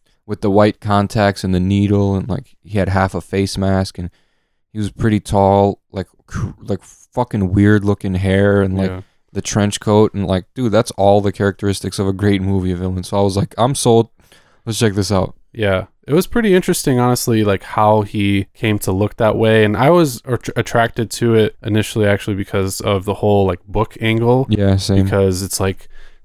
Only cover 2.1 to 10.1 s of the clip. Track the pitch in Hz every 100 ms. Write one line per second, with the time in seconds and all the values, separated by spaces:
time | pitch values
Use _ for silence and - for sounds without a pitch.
2.1 | 98 95 92 - _ 85 101 92 95 95
3.1 | 87 - 98 98 - 95 95 95 - 87
4.1 | _ _ _ _ _ _ 107 101 - 113
5.1 | 104 - 104 98 101 101 - _ 98 87
6.1 | _ _ - - - - 98 - _ _
7.1 | - 120 110 92 101 101 107 101 101 101
8.1 | 92 98 95 101 101 98 95 95 92 -
9.1 | _ _ 98 - 113 101 - - 107 107